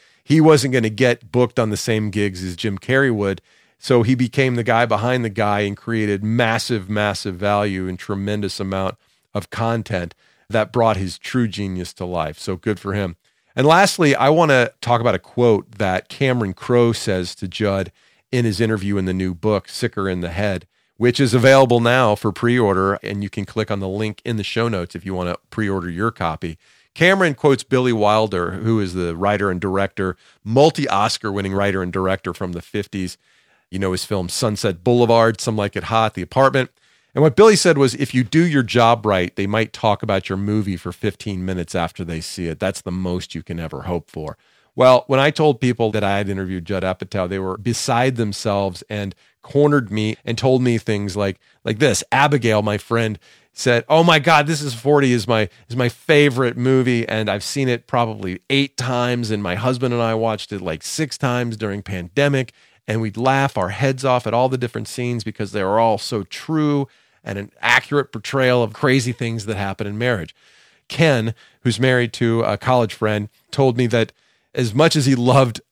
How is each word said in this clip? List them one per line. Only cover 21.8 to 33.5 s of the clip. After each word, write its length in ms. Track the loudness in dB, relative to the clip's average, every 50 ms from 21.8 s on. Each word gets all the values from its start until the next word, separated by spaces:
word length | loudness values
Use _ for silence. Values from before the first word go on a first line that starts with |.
| 4 4 2 4 4 2 2
for 160 | 0 0 -4
pre-order, 640 | -4 -2 0 0 2 2 2 2 2 2 2 0 0 -2 -4
and 200 | -8 -6 -6 -6
you 60 | -8
can 160 | -6 -8 -10
click 240 | -8 -6 -6 -4 -4
on 80 | -4 -6
the 80 | -4 -6
link 340 | -4 -4 -4 -6 -6 _ -6
in 120 | -6 -4 -4
the 60 | -4
show 240 | -4 -4 -2 -2 -2
notes 280 | -2 -4 -6 -6 -10
if 100 | -12 -10
you 80 | -6 -6
wanna 240 | -4 -4 -4 -6 -8 _ -12
pre-order 400 | -6 -4 -4 -2 -2 -4 -4 -6
your 220 | -6 -4 -4 -4
copy. 460 | -4 -2 -4 -4 -4 -4 -8 -10 -10 -12 _ _ _ _ _ _ -2
Cameron 400 | 2 4 4 4 4 2 0 0
quotes 280 | 2 2 2 2 2 0
Billy 300 | -2 0 0 2 2 0
Wilder, 580 | 2 2 4 4 4 2 0 -2 -2 -4 -4 -4 -4 -2
who 160 | 0 0 0
is 140 | 0 -2 -4
the 200 | -4 -4 -4 -4
writer 340 | -2 0 0 0 0 0 -2
and 100 | -2 -2
director, 560 | -4 -2 -2 -2 -2 -4 -4 -4 -6 -6 -6 _ _ _ _ _ -6
multi-Oscar 880 | 0 4 6 6 4 4 2 -4 -2 0 0 0 0 -2 -4 -6 -6
winning 220 | -4 -4 -4 -2 -2
writer 300 | -2 0 0 -2 -2 -4
and 100 | -4 -4
director 400 | -2 -2 0 -2 -2 -4 -8 -8
from 200 | -6 -8 -8 -8
the 80 | -10
fifties. 560 | -10 -8 -8 -8 -8 -6 -8 -8 -8 -8 -10 _ _ _ _ _ _ _